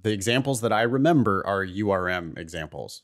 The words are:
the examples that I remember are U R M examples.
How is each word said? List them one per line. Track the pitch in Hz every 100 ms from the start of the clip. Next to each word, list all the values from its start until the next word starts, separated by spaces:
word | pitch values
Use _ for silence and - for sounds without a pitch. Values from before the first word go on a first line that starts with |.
the | 110
examples | 104 104 123 139 123
that | 113
I | 107
remember | 117 131 156 156 107 95 -
are | 98 95
U | 95 104
R | 95 90
M | 90 82 -
examples. | 82 85 78 71 - -